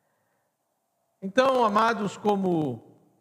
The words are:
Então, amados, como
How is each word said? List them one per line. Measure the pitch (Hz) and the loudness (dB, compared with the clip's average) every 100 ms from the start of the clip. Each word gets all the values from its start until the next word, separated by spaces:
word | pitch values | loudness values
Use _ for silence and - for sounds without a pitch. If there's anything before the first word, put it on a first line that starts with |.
| _ _ _ _ _ _ _ _ _ _ _ _ | _ _ _ _ _ _ _ _ _ _ _ _
Então, | 196 220 262 262 | -4 0 2 2
amados, | 220 214 226 220 202 - | 2 2 0 -2 -6 -4
como | 208 196 190 165 151 113 - - _ _ | -2 0 0 0 -2 -6 -14 -20 _ _